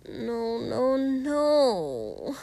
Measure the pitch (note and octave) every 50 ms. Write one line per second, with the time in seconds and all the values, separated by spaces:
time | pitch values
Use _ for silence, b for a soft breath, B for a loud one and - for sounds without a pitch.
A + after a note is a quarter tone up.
0 | _ - - - A#3 A3+ A#3 A#3 A#3 A3+ A#3 A#3 A#3 A#3 - - B3 C4 C4+ C4+
1 | C4+ C4+ C4+ C4 C4 D4 D4 D4 D4 D4 D4 D4 C#4+ B3+ A3 F#3 D#3+ C#3+ C3+ A#2+
2 | A2 G#2+ F2 - - - C#4 -